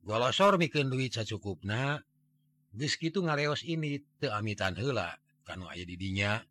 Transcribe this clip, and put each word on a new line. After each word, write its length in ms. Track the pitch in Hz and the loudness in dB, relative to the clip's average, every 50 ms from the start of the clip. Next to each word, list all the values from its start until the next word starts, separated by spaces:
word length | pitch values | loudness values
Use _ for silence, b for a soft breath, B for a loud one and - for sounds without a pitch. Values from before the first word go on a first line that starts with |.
Golosor 560 | - 98 107 113 120 131 127 - 190 202 208 | -4 0 2 2 2 2 4 6 6 8 8
mikeun 320 | 180 170 151 - 151 143 135 | 6 4 2 2 0 0 2
duit 240 | 127 131 131 123 | 0 0 0 -2
sacukupna, 880 | - 120 110 - 110 101 - 101 92 76 - 98 107 120 135 139 147 151 - _ _ _ _ _ _ _ _ _ _ _ _ _ | -2 -4 -4 -4 -4 -6 -4 -6 -6 -4 -4 -2 -2 0 0 -2 -2 -4 -6 _ _ _ _ _ _ _ _ _ _ _ _ _
geus 240 | 101 104 143 143 - | -8 -6 -4 -4 -2
kitu 240 | - 165 165 156 202 | -2 -2 -2 0 0
ngareos 460 | 180 165 151 143 147 147 147 147 - 170 | 0 2 2 2 2 0 0 -2 -2 -4
ini 320 | 165 160 151 147 143 143 - _ _ | -2 -2 0 -2 -4 -4 -6 _ _
teu 160 | _ - 135 | _ -4 -2
amitan 400 | 104 104 107 110 104 - 95 95 90 82 | -2 -2 -2 -2 -2 0 0 -2 -2 -2
heula 400 | 113 143 135 110 90 85 - - _ _ _ _ _ | -2 0 0 0 -2 -2 -6 -10 _ _ _ _ _
kanu 240 | - 82 90 92 80 | -14 -12 -12 -10 -10
aya 160 | 71 85 90 | -10 -10 -8
di 160 | 87 90 87 | -10 -8 -6
dinya. 400 | 95 98 95 101 101 101 107 113 - _ | -4 -2 0 0 0 0 0 -2 -4 _